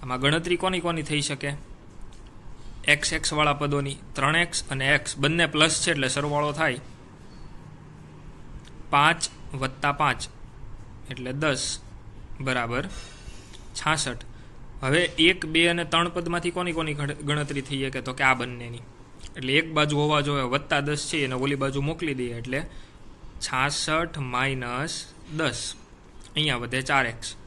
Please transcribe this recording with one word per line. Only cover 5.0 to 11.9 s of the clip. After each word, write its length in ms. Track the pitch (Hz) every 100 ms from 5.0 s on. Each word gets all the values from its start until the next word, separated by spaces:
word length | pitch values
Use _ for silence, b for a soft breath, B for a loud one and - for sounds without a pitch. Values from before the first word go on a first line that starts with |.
| - -
બંને 280 | 143 170 165
પ્લસ 380 | 151 160 156
છે 60 | -
એટલે 180 | 151 135
સરવાળો 440 | 139 147 147 147
થાય 280 | 139 156 123 - - - - - - - - - - - - - - - - - - - - -
પાંચ 380 | 143 147 165 - - -
વત્તા 380 | 135 131 131 147
પાંચ 340 | 139 147 120 - - - - - - - - -
એટલે 220 | 127 127
દસ 460 | 135 156 127 - - -